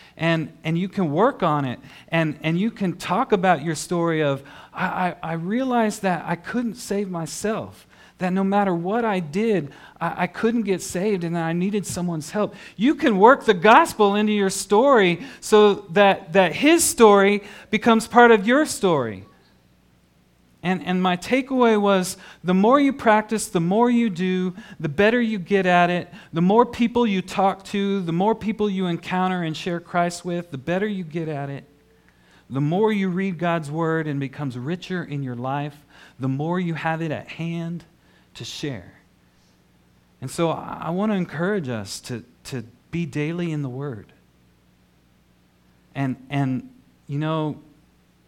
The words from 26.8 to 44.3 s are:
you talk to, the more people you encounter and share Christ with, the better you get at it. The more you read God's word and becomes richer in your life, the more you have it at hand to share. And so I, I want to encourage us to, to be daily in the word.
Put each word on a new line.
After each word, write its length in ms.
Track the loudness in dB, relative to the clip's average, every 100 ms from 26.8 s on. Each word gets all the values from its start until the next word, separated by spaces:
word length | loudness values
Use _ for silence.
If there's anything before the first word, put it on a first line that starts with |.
| 0 2 0
you 160 | 0
talk 440 | -4 -2 0 -2 -6
to, 360 | -4 -2 -2
the 120 | -2
more 200 | 0 0
people 360 | -2 -4 -4 -2
you 160 | -2 -2
encounter 580 | -4 -4 -2 -2 -2
and 140 | -4 -6
share 240 | -6 -8
Christ 420 | -4 -2 -2 -2
with, 280 | -6 -6 -8
the 60 | -10
better 300 | -4 -4 -2
you 160 | -6
get 240 | -8 -8 -6
at 220 | -8 -8
it. 160 | -12 -16 _ _ _ _ _ _ _ _
The 120 | -4
more 320 | 0 2 0
you 160 | 0 -2
read 300 | -2 -4 -4
God's 300 | -2 -2 -4
word 380 | -4 -2 -2 -2
and 140 | -4
becomes 360 | -6 -6 -8 -8
richer 460 | -8 -8 -8 -8
in 180 | -8 -8
your 140 | -8 -8
life, 400 | -6 -6 -6 -12 _ -20 -20 -8
the 120 | -4
more 320 | -4 -2 -4
you 140 | -4 -4
have 260 | -4 -4
it 100 | -4
at 160 | -8 -10
hand 560 | -10 -8 -8 -8 -10 -14 _ _ _ _ -18
to 100 | -14
share. 560 | -10 -8 -10 -14 -20 _ _ _ _ _ _ _ _ _ _ _ _
And 100 | -12
so 180 | -4 -2
I, 340 | -2 -8 -10
I 60 | -6
want 200 | -4 -2
to 60 | -2
encourage 500 | -4 -4 -4 -2 -4
us 320 | -6 -8 -12
to, 240 | -12 -12 -12 _ -12
to 180 | -12 -12 -18 _
be 160 | -8 -6
daily 460 | -4 -4 -4 -4
in 120 | -4
the 60 | -6
word. 440 | -8 -10 -10 -16 _ _